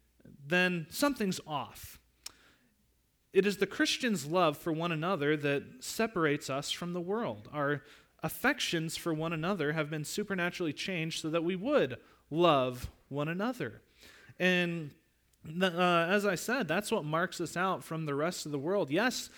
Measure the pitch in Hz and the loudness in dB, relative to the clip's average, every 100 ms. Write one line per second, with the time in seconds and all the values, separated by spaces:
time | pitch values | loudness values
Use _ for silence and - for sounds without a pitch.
0 | _ _ - - 139 180 180 175 151 - | _ _ -20 -18 -2 2 2 0 -4 0
1 | 285 269 202 - - 143 113 - - - | 2 2 0 -2 -4 -6 -6 -12 -18 -20
2 | _ _ - - _ _ _ _ _ _ | _ _ -20 -20 _ _ _ _ _ _
3 | _ _ _ 190 196 190 196 - - - | _ _ _ 2 2 0 -2 0 0 2
4 | 247 190 139 180 165 147 175 156 175 160 | 0 -2 0 2 4 2 -4 -2 -2 -2
5 | 170 190 143 156 143 143 - - - - | -2 0 2 2 2 0 -2 -12 -10 -2
6 | 220 190 156 147 - 135 - - 175 175 | -2 2 2 2 -2 -6 -4 -6 -4 -6
7 | 175 214 190 104 110 147 143 147 - - | -4 -4 -4 -6 -8 -2 0 0 -4 -20
8 | _ _ 160 - 247 240 - 170 160 - | _ _ -6 0 0 2 0 0 -2 -4
9 | 170 156 165 165 165 202 147 160 147 156 | -2 -2 -2 -2 -2 0 0 0 -2 -4
10 | 151 - 208 185 175 - 170 139 - 180 | -4 -4 -2 0 0 0 -2 -2 -4 -2
11 | 160 - 160 165 165 185 226 285 139 117 | -2 -4 -2 0 0 -2 2 2 2 -2
12 | - _ _ 151 175 143 127 127 - - | -14 _ _ 4 6 6 4 -2 -10 -14
13 | _ 139 147 175 226 254 123 110 _ _ | _ -4 -4 -2 -4 -4 -6 -8 _ _
14 | - - - - 180 180 175 170 147 - | -20 -20 -20 0 2 4 2 -2 -8 -14
15 | _ _ _ _ - 165 185 170 180 170 | _ _ _ _ -10 0 0 4 4 6
16 | 170 202 202 175 - 262 180 175 - 220 | 4 4 2 0 0 0 2 0 0 -2
17 | 151 160 180 - 165 170 190 156 - 160 | 0 0 0 -2 -4 0 0 -2 -4 -6
18 | 156 139 165 175 156 147 147 202 147 160 | -2 0 0 -2 -4 -4 0 0 2 2
19 | 247 - - | 2 0 -8